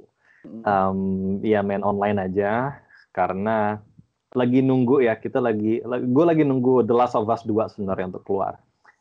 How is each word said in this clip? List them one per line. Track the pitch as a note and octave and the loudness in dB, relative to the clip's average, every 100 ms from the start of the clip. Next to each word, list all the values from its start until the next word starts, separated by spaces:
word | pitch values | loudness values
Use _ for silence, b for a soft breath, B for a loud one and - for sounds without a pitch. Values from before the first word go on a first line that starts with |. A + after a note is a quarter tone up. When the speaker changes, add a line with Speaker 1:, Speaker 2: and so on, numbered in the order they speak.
| - _ b b | -20 _ b b
Speaker 1:
Hmm. | - A2 | -18 -8
Speaker 2:
Em, | A2 G2 F#2+ F#2+ F#2+ F#2+ F#2+ G2 | -2 0 0 0 -2 -2 -2 -2
ya | A2 G#2 | 0 2
main | G2+ G2 | 0 -2
online | F#2+ G2+ G2+ G#2 F#2 | -2 0 0 0 -2
aja | F#2 G2+ A2+ C3+ C#3 B B B | 0 0 0 -4 -8 B B B
karena | - F2+ F#2+ G#2+ A2 G#2 G#2 - - _ _ _ | -2 -2 -2 -2 0 -2 -4 -10 -20 _ _ _
lagi | B2+ B2 C3 | -2 2 2
nunggu | C3 C3 A#2+ C#3 | 2 2 4 4
ya, | A#2 A2 | 2 0
kita | A2+ C3 | -4 -2
lagi, | B2 G#2+ G#2+ A#2 | 0 0 0 -2
la-, | A2+ B2 | -4 -4
gue | B2 C3 E3+ | 0 2 4
lagi | D#3+ | 4
nunggu | D3 C3 B2 B2+ A2 | 2 2 4 4 4
The | A#2+ | 2
Last | B2 | 2
of | B2 G#2+ | 0 -2
Us | A2+ | -2
dua | A2 G#2+ G#2+ | -2 -2 -2
sebenarnya | - F#2+ F#2 F#2 F2+ | -6 -6 -4 -6 -8
untuk | - | -4
keluar. | G2 G2 - _ _ b b | -4 -4 -8 _ _ b b